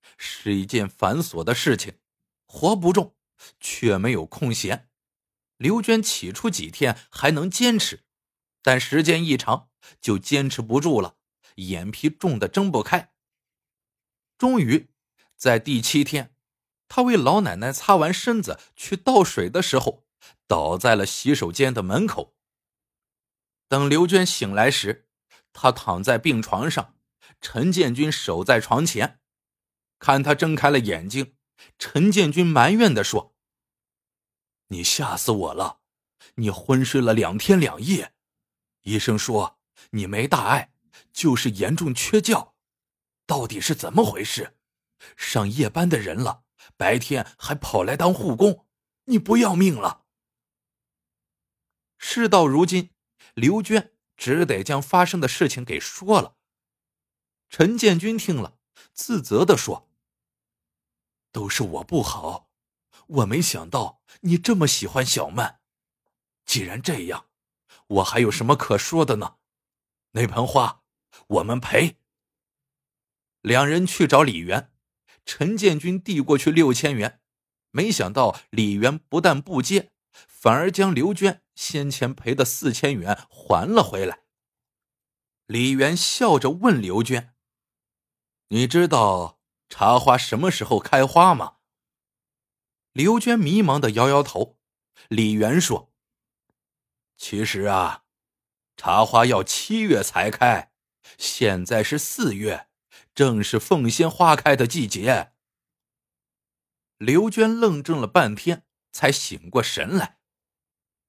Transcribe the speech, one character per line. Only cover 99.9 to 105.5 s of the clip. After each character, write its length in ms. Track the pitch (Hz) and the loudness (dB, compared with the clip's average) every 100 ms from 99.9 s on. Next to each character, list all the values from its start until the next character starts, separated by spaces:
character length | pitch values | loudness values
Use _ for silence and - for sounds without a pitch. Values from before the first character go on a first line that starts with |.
| 117 | 0
才 280 | 98 - 101 | 0 -2 -4
开， 420 | - 123 104 - _ _ _ - - | 2 2 2 -4 _ _ _ -20 -12
现 460 | - - 113 92 | -10 -2 0 0
在 180 | 90 113 | -2 -2
是 160 | 107 151 | -2 -4
四 360 | - - 190 | -6 -4 -4
月， 340 | 98 107 85 - _ _ - _ | -2 -6 -8 -12 _ _ -20 _
正 280 | - 139 110 | 0 2 2
是 160 | 104 113 | 0 -2
凤 300 | - 170 117 | 2 2 2
仙 220 | 113 165 | 2 0
花 240 | - 175 | 4 4
开 200 | 147 151 131 | 6 4 2
的 100 | 123 | 0
季 200 | 131 110 | -2 -4
节。” 460 | 95 107 113 - _ _ | -2 0 0 -2 _ _